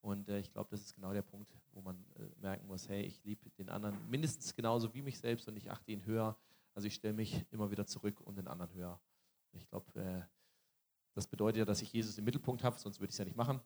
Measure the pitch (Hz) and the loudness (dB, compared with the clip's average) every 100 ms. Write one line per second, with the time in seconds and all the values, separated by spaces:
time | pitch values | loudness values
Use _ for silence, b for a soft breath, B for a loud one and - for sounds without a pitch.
0 | 107 101 101 101 95 104 107 104 101 - | -2 -2 0 -2 -2 -6 -4 -6 -8 -8
1 | 95 101 95 101 104 - _ 101 95 92 | 0 0 -2 -8 -14 -18 _ -12 -8 -8
2 | - - - - 95 95 98 92 - 101 | -10 -12 -12 -6 -4 -4 -4 -8 -2 -2
3 | 98 104 104 104 - - 95 104 104 101 | -2 -4 -8 -8 -8 -12 -6 -2 -2 -4
4 | 110 131 156 - - - 117 117 113 120 | -2 2 2 0 -6 0 4 6 4 0
5 | 139 131 117 117 - 107 98 95 - 104 | -6 -2 0 0 -2 -8 -6 -8 -4 -4
6 | 92 113 110 107 b b b - 104 - | 2 4 4 0 b b b -2 -2 0
7 | 110 107 110 - - 110 104 101 101 - | 0 2 2 0 0 0 0 2 0 0
8 | 104 101 - 98 90 87 87 90 87 87 | 0 -2 -6 -6 -4 -4 -6 -4 -6 -6
9 | _ b b b _ 82 - 87 - - | _ b b b _ -16 -8 -8 -6 -4
10 | 95 92 90 b b b b b _ _ | -2 -2 -4 b b b b b _ _
11 | _ - 101 98 104 110 107 101 107 117 | _ -6 -4 4 6 6 6 4 2 0
12 | 110 104 107 120 - 123 127 - 104 101 | 0 2 2 2 0 4 2 2 -8 -4
13 | 98 - 95 90 120 131 | -4 -2 -2 2 2 2